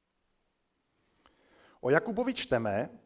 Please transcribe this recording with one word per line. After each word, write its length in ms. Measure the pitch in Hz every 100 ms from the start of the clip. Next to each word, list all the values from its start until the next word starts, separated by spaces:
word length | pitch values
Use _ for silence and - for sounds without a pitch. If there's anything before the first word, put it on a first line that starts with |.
| _ _ _ _ _ _ _ _ _ _ _ _ - _ _ _ - -
O 100 | 123
Jakubovi 440 | 151 220 214 254
čteme, 560 | 254 - 120 110 101 135 -